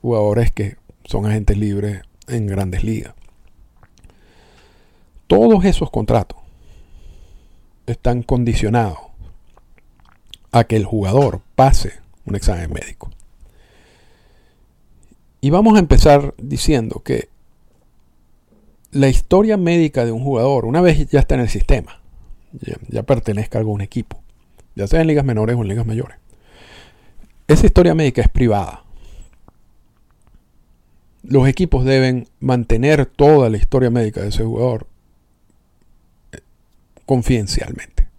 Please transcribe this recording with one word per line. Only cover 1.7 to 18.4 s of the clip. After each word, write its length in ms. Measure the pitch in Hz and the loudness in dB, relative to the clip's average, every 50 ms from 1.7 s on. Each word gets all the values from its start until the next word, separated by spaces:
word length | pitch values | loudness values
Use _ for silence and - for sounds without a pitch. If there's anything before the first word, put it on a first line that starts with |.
| 101 101 101 104 104 95 - - _ _ - | -4 -4 -6 -6 -8 -10 -14 -20 _ _ -16
en 200 | - 123 120 110 | -10 -8 -6 -6
grandes 380 | 101 98 98 98 92 90 101 - | -4 -4 -4 -6 -6 -4 -4 -4
ligas. 300 | 110 110 110 - - - - - - _ _ _ - _ _ - _ _ _ - _ _ _ _ - _ _ _ _ _ _ _ _ _ _ _ _ _ _ _ _ _ _ _ _ _ - _ | -4 -4 -6 -8 -12 -18 -20 -20 -20 _ _ _ -20 _ _ -20 _ _ _ -20 _ _ _ _ -20 _ _ _ _ _ _ _ _ _ _ _ _ _ _ _ _ _ _ _ _ _ -20 _
Todos 380 | _ - 190 226 233 226 196 175 | _ 2 4 6 6 4 4 4
esos 260 | 196 180 - - - | 2 0 0 -4 -6
contratos 480 | - - 110 - 120 117 95 - - - - - - _ - - - - - _ - - - - - - - - - - _ _ - - _ _ _ _ _ | -6 -6 -2 0 0 -2 -2 -4 -12 -20 -20 -20 -20 _ -20 -20 -20 -20 -20 _ -20 -20 -20 -20 -20 -20 -20 -20 -20 -20 _ _ -20 -20 _ _ _ _ _
están 360 | - 117 - _ 127 123 123 117 | -10 -10 -4 _ -2 -2 -2 -4
condicionados 760 | - 139 123 123 117 113 - - 107 110 120 113 101 82 73 - - - - - - - - _ - - - _ _ - _ _ _ _ _ _ _ _ _ _ - - - _ - | -2 -2 -2 0 0 -2 -2 -2 0 0 0 -2 -2 -6 -12 -18 -20 -20 -20 -20 -20 -20 -20 _ -20 -20 -20 _ _ -20 _ _ _ _ _ _ _ _ _ _ -20 -20 -20 _ 0
a 140 | - 117 117 | 2 2 2
que 120 | - 113 | 2 0
el 80 | 110 104 | -2 -2
jugador 580 | 98 - 110 101 92 98 131 143 123 85 95 - - - | -2 -4 -4 -2 0 2 2 2 2 -2 -6 -12 -14 0
pase 400 | - 131 135 131 - - - - - - _ - _ - | 2 4 6 6 4 2 -2 -8 -12 -20 _ -20 _ -12
un 100 | - 98 | -8 -8
examen 380 | 98 - - 95 85 87 78 - | -2 -2 -2 -2 -2 -6 -8 -10
médico. 380 | - - - - - - - - - - - _ _ - - _ _ _ _ _ _ _ _ _ _ _ _ _ _ _ _ _ _ _ _ _ _ _ _ _ _ _ _ _ _ _ _ _ _ _ _ _ _ | -10 -12 -14 -18 -16 -18 -18 -18 -18 -20 -20 _ _ -20 -20 _ _ _ _ _ _ _ _ _ _ _ _ _ _ _ _ _ _ _ _ _ _ _ _ _ _ _ _ _ _ _ _ _ _ _ _ _ _
Y 100 | - 139 | -4 0
vamos 260 | 151 180 214 226 214 | 2 4 4 6 6
a 40 | 214 | 4
empezar 540 | 180 151 - - - 156 143 143 143 139 - - | 6 6 6 6 8 8 6 4 4 0 -10 -12
diciendo 640 | - 143 143 127 - - 156 127 113 113 - - - | -12 -8 -8 -4 0 0 0 0 0 -4 -8 -12 -8
que 240 | - 127 113 - _ _ _ _ _ _ _ _ _ _ _ _ _ _ _ _ _ _ _ _ _ _ _ | -6 -6 -6 -6 _ _ _ _ _ _ _ _ _ _ _ _ _ _ _ _ _ _ _ _ _ _ _